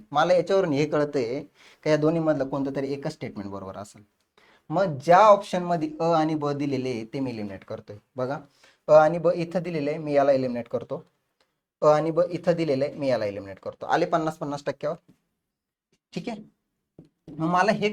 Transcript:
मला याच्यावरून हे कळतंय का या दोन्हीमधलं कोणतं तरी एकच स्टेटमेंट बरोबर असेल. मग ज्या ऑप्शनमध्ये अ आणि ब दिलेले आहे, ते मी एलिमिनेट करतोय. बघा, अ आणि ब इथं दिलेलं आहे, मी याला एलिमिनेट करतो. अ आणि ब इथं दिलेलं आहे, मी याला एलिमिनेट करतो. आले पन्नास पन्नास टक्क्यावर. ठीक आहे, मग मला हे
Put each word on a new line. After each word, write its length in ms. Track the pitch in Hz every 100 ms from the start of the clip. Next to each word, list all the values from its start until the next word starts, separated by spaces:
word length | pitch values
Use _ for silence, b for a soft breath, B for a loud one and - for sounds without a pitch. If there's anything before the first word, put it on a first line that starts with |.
| -
मला 220 | 143 170
याच्यावरून 400 | 180 175 196 180
हे 120 | 139 151
कळतंय 560 | 156 147 143 113 139 - b b b 156
का 40 |
या 80 | 151
दोन्हीमधलं 500 | 151 165 156 143 135
कोणतं 260 | 139 139 139
तरी 160 | 135
एकच 200 | 139 151
स्टेटमेंट 360 | 147 123 107 98
बरोबर 280 | 98 95 95
असेल. 260 | 101 107 107 _ _ b b b -
मग 280 | 160 196 139
ज्या 220 | 156 175
ऑप्शनमध्ये 680 | 214 202 - 180 175 170 156 -
अ 120 | 165
आणि 220 | 165 156 156
ब 160 | 147
दिलेले 360 | 143 143 147 127
आहे, 140 | 113 110
ते 140 | 143
मी 120 | 131
एलिमिनेट 320 | 113 104 95
करतोय. 340 | - 110 - 104 _ -
बघा, 220 | 127 147 - b b b -
अ 60 |
आणि 240 | 151 156 170
ब 140 | 165 180
इथं 280 | 170 185
दिलेलं 260 | 175 160 143
आहे, 80 | 160
मी 140 | 151
याला 180 | 143 139
एलिमिनेट 360 | 135 127 120 117
करतो. 360 | 120 - 143 - _ _ _ _ _ _ _
अ 60 | 151
आणि 240 | 151 160
ब 100 | 160 175
इथं 260 | 170 180 170
दिलेलं 300 | 160 135 135
आहे, 80 |
मी 160 | - 139
याला 160 | 117 104
एलिमिनेट 340 | 98 98 95
करतो. 260 | - - -
आले 200 | 151 170
पन्नास 300 | 170 160 151
पन्नास 260 | 147 143 -
टक्क्यावर. 300 | - 147 175 _ _ _ _ _ _ _ _ _ _ _
ठीक 160 | 175 170
आहे, 120 | 214 - _ _ _ _ - - _ -
मग 180 | 151 160
मला 240 | 180 190
हे 180 | 214 208